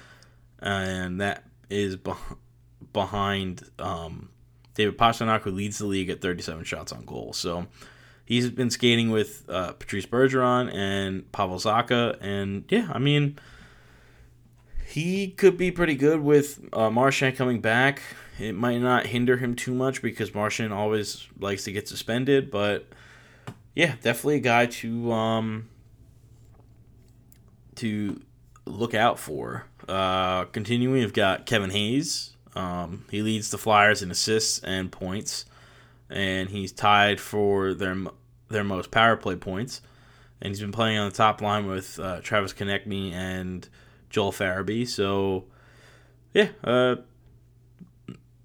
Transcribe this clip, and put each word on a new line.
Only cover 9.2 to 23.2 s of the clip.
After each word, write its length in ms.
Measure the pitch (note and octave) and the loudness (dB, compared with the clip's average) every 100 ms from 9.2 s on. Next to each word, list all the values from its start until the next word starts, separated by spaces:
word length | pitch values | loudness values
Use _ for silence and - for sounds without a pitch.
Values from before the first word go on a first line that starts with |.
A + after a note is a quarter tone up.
| G2+ - - | 0 -4 -8
uh, 260 | F#2 F2 | -6 -4
Patrice 340 | - - G2+ - | -8 -8 -6 -2
Bergeron 640 | A#2+ C3 C3 B2 B2 B2 | 2 4 4 2 2 0
and 580 | F#2+ G2 G2 F#2+ F#2+ - | -2 -2 -2 -2 -4 -6
Pavel 260 | - F#2+ F#2 | -4 -2 0
Zacha, 600 | A2+ A2 A#2+ A#2+ A#2 - | 0 2 2 2 2 -2
and 440 | G2 G2+ G2 G2 - | -6 -4 -4 -4 0
yeah, 200 | A3 F#3+ | 0 0
I 60 | A2+ | 0
mean, 400 | C#3+ D3 C#3+ C#3+ - - - - - - - - - - - _ _ - - | 2 2 2 -4 -16 -20 -20 -20 -20 -20 -20 -20 -20 -20 -20 _ _ -8 -6
he 420 | D3+ E3+ F#3+ F#3+ | -4 -2 -2 -4
could 280 | F#3 F#3+ F3 | 6 6 6
be 140 | F3+ | 0
pretty 240 | F3 E3+ C3+ | 2 0 4
good 260 | D3 D#3+ | 4 4
with, 380 | D3 D3 - - - | 6 6 4 -6 -6
uh, 160 | - A2 | 2 2
Marchand 460 | A2+ C3+ C3+ C3 C3 | 6 4 4 0 2
coming 260 | B2+ A#2 | 0 2
back. 400 | A2 A#2 C3+ C#3+ - - - - | 2 4 4 0 -8 -18 -16 -10
It 140 | G#2+ | -6
might 260 | F#2+ B2 A#2+ | -2 0 2
not 280 | B2 B2 - | 2 2 2
hinder 300 | A#2+ B2 B2 | 0 2 2
him 180 | B2+ A#2+ | 0 -4
too 180 | B2+ | -4
much 280 | B2+ C3 C3 | -2 -2 -2
because 320 | A#2 - G2 | -4 -4 -4
Marchand 400 | G#2 G#2 - A2 | -2 -2 -2 -4
always 540 | G2+ G#2+ G#2+ G2+ - - - | -2 0 0 -2 -8 -14 -8
likes 260 | G2 G2 G#2 | -4 -4 -4
to 60 | |
get 160 | G2+ - | -6 -6
suspended, 640 | - - A#2+ C3 C3+ C3+ | -8 -4 -2 4 2 2
but 380 | G2+ G#2 G2+ - - - - | 0 0 0 -4 -20 -20 -20